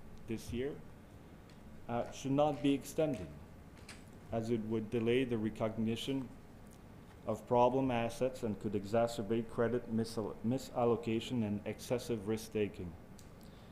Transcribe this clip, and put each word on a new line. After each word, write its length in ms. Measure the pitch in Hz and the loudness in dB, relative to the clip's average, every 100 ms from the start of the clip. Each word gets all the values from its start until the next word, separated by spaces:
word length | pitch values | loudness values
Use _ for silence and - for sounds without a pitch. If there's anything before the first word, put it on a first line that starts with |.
| - - - | -14 -12 -6
this 260 | 110 - | -6 -4
year, 200 | 117 135 165 - - - - - - - - - - - | -2 -2 -4 -12 -16 -18 -18 -18 -18 -18 -18 -16 -12 -4
uh, 220 | 120 113 | -2 -2
should 200 | - 135 | -4 2
not 300 | 139 151 139 | 4 4 4
be 100 | 139 | 4
extended, 540 | 139 - - 156 123 85 - - - - - - - - - - | 4 2 2 2 2 -6 -12 -14 -16 -16 -16 -16 -16 -16 -16 -6
as 180 | 117 110 | -2 0
it 100 | 120 | 0
would 260 | 107 113 104 | 2 0 0
delay 320 | 120 113 120 | 2 4 4
the 160 | 131 117 | 4 2
recognition 880 | 107 107 110 107 110 113 - 135 123 - - - - - - - - - - | 0 0 0 2 2 2 0 -2 -2 -10 -16 -18 -18 -18 -18 -18 -18 -8 -2
of 200 | 107 - | -2 4
problem 420 | 120 123 131 135 | 8 8 6 4
assets 520 | 120 117 - 127 - | 4 2 2 0 0
and 180 | 117 101 | -2 0
could 120 | 110 | 0
exacerbate 760 | 101 98 113 117 - 98 113 113 | 0 2 4 4 2 0 0 0
credit 440 | - 117 120 - 113 | 2 2 2 0 0
misal-, 380 | 113 - 101 - 110 | 0 0 -4 -2 0
misallocation 1000 | 131 - - 120 113 117 113 113 127 107 | 0 0 2 4 4 2 0 0 0 2
and 140 | 104 | 0
excessive 600 | 110 104 - 123 - 117 98 | -2 -6 -2 -2 0 -2 0
risk-taking. 600 | 110 - 110 104 - 87 82 - - - - - - - | -2 0 0 0 -2 -8 -10 -14 -16 -16 -16 -18 -16 -18